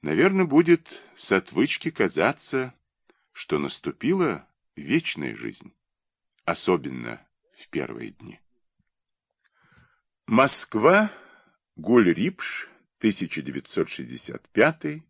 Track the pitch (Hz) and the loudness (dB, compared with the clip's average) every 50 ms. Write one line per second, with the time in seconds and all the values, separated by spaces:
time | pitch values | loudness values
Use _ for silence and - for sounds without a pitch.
0 | - 73 78 87 143 196 196 190 185 160 135 151 170 165 170 165 _ - - - | -4 -2 0 2 2 4 4 2 0 4 4 4 6 6 4 2 _ -8 -20 -20
1 | - - _ _ - - 101 95 - - - - 113 151 - - - 160 - - | -20 -20 _ _ -2 0 0 0 0 -2 -2 -2 0 0 -2 -4 -6 -10 -2 -2
2 | 110 92 - - - 117 139 _ - - - 135 131 127 _ _ _ _ _ _ | -2 -2 0 2 0 0 0 _ -10 -6 -6 -4 -4 -6 _ _ _ _ _ _
3 | _ _ _ _ _ _ _ - - _ 87 76 71 69 - - _ 85 - _ | _ _ _ _ _ _ _ -20 -8 _ -4 -4 -2 -4 -8 -8 _ -10 -10 _
4 | - 131 180 196 180 143 98 73 - _ _ _ _ _ _ - 76 69 123 170 | -2 -2 0 0 0 -2 -2 -6 -10 _ _ _ _ _ _ -18 -6 -2 -2 -2
5 | 165 - - - 76 65 57 53 58 57 50 - - - _ _ _ _ _ _ | -2 -2 -8 -6 -8 -10 -10 -10 -12 -12 -12 -14 -20 -20 _ _ _ _ _ _
6 | _ _ _ _ _ _ _ _ _ - 85 - - - 92 82 65 65 64 64 | _ _ _ _ _ _ _ _ _ -6 -4 -4 0 0 0 0 0 -6 -10 -10
7 | 58 58 57 55 _ _ _ _ _ _ _ _ - _ - 78 69 - 57 55 | -10 -12 -12 -14 _ _ _ _ _ _ _ _ -20 _ -8 -8 -6 -6 -10 -12
8 | 60 52 - _ - - - _ _ _ _ _ _ _ _ _ _ _ _ _ | -14 -14 -16 _ -20 -20 -20 _ _ _ _ _ _ _ _ _ _ _ _ _
9 | _ _ _ _ _ _ _ _ _ _ _ _ _ _ _ _ _ _ _ _ | _ _ _ _ _ _ _ _ _ _ _ _ _ _ _ _ _ _ _ _
10 | _ _ _ _ _ - 113 117 135 139 - - - - - 110 107 147 180 202 | _ _ _ _ _ 0 4 4 4 4 4 0 -2 -2 -4 4 4 6 6 6
11 | 214 208 - - - _ _ _ _ _ _ _ _ _ _ - 78 92 117 123 | 4 2 -4 -12 -20 _ _ _ _ _ _ _ _ _ _ -14 -2 4 6 6
12 | 107 90 82 82 101 170 190 _ - - - - - - _ _ _ _ _ _ | 8 6 4 2 0 -4 -4 _ -12 -10 -10 -10 -12 -14 _ _ _ _ _ _
13 | - 110 101 - 95 82 - 82 69 71 67 71 - - - - 80 - - - | -2 -2 0 0 -6 -6 -6 -8 -8 -8 -10 -10 -10 -8 -4 -4 -4 -4 -4 -10
14 | - 60 62 62 - - - - _ _ _ - 110 151 160 _ - 151 147 160 | -10 -12 -14 -16 -14 -14 -14 -16 _ _ _ 4 4 4 4 _ -8 -10 -10 -10
15 | - _ | -14 _